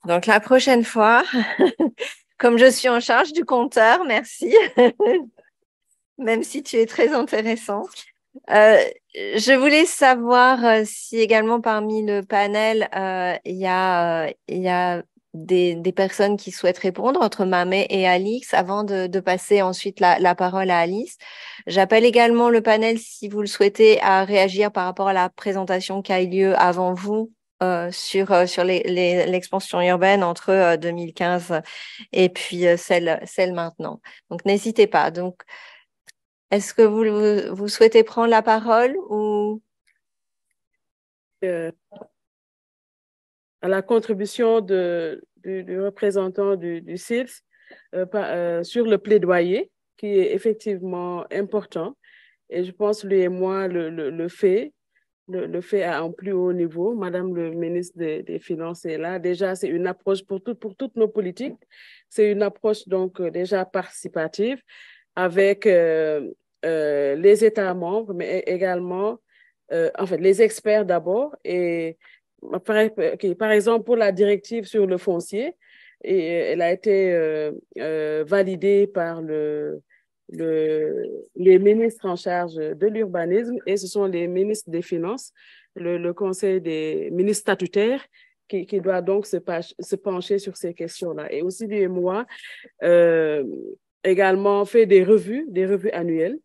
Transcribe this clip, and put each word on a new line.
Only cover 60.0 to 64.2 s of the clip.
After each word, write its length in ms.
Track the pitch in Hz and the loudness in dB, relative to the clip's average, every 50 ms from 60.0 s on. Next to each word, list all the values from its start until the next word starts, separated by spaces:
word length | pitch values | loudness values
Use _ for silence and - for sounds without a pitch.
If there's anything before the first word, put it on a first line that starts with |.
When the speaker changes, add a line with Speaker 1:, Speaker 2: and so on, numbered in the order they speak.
| _ 196 196 190 196 | _ -4 -4 -4 -4
Speaker 2:
pour 200 | _ 196 190 _ | _ -10 -10 _
tout, 100 | 240 233 | -10 -12
pour 220 | _ - 220 190 | _ -12 -14 -10
toutes 200 | _ 277 262 _ | _ -12 -10 _
nos 120 | 233 220 | -2 -2
politiques. 500 | 208 - 208 196 180 175 - 247 285 240 _ _ _ _ _ - - - _ _ _ | 0 0 -4 -6 -6 -8 -10 -12 -12 -12 _ _ _ _ _ -20 -20 -20 _ _ _
C'est 220 | - - 214 208 | 0 2 2 2
une 120 | 208 202 208 | 2 0 -2
approche, 440 | 202 202 _ - 214 214 - - | -2 -4 _ -4 -4 -4 -4 -4
donc, 320 | 190 190 185 185 185 180 - | -4 -4 -2 -2 -4 _ -6
euh, 120 | 180 165 | -8 -6
déjà 340 | 160 175 180 185 208 190 185 | -4 -6 -4 -2 -2 -4 -4
participative 960 | 185 - 190 180 - - - - 175 _ 175 | -4 -6 -8 -8 -8 -14 -16 -16 -10 _ -6